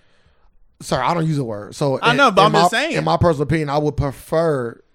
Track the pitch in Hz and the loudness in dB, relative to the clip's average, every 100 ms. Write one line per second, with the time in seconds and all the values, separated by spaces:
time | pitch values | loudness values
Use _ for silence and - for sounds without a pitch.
0 | _ _ _ _ _ _ _ _ - 147 | _ _ _ _ _ _ _ _ -6 -2
1 | 127 175 160 147 120 104 104 - 147 131 | 0 0 -2 -2 -4 -8 -10 -4 -2 0
2 | 220 247 269 196 208 208 175 226 302 220 | 0 4 4 6 4 4 2 2 -2 -2
3 | 160 170 175 143 147 165 147 143 151 139 | -2 2 2 0 -2 -2 -2 -2 -2 -2
4 | 143 120 - 160 165 139 120 - _ | -4 -6 -4 -2 0 -2 -4 -10 _